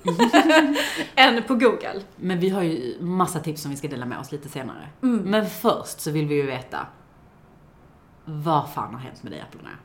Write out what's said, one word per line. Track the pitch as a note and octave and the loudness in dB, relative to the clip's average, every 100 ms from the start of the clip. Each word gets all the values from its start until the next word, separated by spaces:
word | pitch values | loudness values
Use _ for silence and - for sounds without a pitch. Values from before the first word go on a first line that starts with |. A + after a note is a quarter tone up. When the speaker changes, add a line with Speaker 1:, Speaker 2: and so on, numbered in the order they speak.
Speaker 1:
<laughs> | - E3+ A#3 - D#4 D#4 D4 | -4 2 4 6 6 6 6
Speaker 2:
<laughs> | C#4+ D4 - D#4 - | 2 -2 -4 -2 6
än | C4 A#3 | 6 6
på | A3+ B3 | 0 4
Google. | B3 - - - - - | 4 4 -4 -10 -12 -6
Speaker 1:
Men | F3+ F#3 | -2 0
vi | F#3+ | 2
har | F#3+ | 2
ju | E3+ D#3+ B2 - | 0 -2 -4 -6
massa | F3 F3+ D#3 D#3 | -2 2 2 0
tips | D3+ D3+ | -6 -6
som | C#3+ | -8
vi | C#3 | -8
ska | D3 | -8
dela | C3+ B2 | -8 -8
med | F#2+ | -8
oss | C3 | -10
lite | D3 D3 | -12 -10
senare. | C#3+ B2 C#2 G#2+ - | -10 -10 -12 -16 -2
Speaker 2:
Mm. | B3+ A#3 | 0 0
Speaker 1:
Men | F#3 G#3+ G3 | 2 0 0
först | - A#3 - - - | 0 0 0 -4 -8
så | - | -4
vill | D3+ D3 | -2 0
vi | D3 | 0
ju | C#3 | 0
veta, | B2+ B2+ C#2+ C2 - - - - _ - - - _ - _ _ - - | -4 -8 -10 -10 -14 -20 -20 -20 _ -20 -20 -20 _ -20 _ _ -20 -12
vad | D3+ D3+ D#3 - | -6 0 0 0
fan | - G#2 | -6 -8
har | A#2 | -10
hänt | B2+ - | -14 -16
med | - | -14
dig, | D#2 | -14
Apollonia? | - - - - | -14 -18 -18 -18